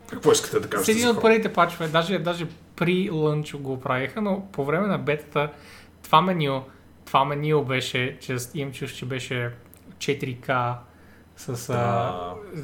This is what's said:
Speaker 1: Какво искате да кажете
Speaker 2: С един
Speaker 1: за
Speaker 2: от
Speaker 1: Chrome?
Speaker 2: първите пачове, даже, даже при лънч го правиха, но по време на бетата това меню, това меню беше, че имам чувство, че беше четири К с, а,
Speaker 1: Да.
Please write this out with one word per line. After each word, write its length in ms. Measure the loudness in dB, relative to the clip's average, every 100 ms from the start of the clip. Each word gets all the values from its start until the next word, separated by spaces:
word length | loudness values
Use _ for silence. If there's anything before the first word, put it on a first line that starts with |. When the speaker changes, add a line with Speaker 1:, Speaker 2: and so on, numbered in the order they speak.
| -16
Speaker 1:
Какво 220 | 0 4
искате 280 | 4 2 -2
да 100 | -2
кажете 140 | 0
Speaker 2:
С 40 | 2
един 140 | 4
Speaker 1:
за 80 | 4
Speaker 2:
от 60 | 4
Speaker 1:
Chrome? 40 |
Speaker 2:
първите 300 | 6 6 4
пачове, 360 | 2 2 2 0
даже, 300 | 0 2 0
даже 280 | 0 -2 -6 -10 -20 -2
при 340 | 2 2 0
лънч 440 | 0 0 0 -2
го 260 | -8 -6 -6
правиха, 400 | -2 -2 -2 -2
но 240 | -2 -2 -4
по 120 | -4
време 220 | 0 0 0
на 120 | 0
бетата 540 | 0 -2 -2 -2 -2 -4 -20 -20 -20 -20
това 200 | 4 4
меню, 400 | 6 2 0 -2 -6 -16 -20 -20 0
това 180 | 2
меню 400 | 2 0 2 2
беше, 540 | 2 -2 -2 -2 -2 -4
че 160 | -6 -6 -6
имам 180 | -6 -8
чувство, 260 | -8 -10 -8
че 60 | -8
беше 440 | -8 -4 -4 -4 -8 -18 -20 -20 -6
четири 400 | -4 -2 -4 -6
К 60 | -2 0 0 -4 -10 -20 -20 -20 -20 -14
с, 340 | -8 -8 -2
а, 20 |
Speaker 1:
Да. 600 | 0 2 2 0 -4 -8 -10 -12 -12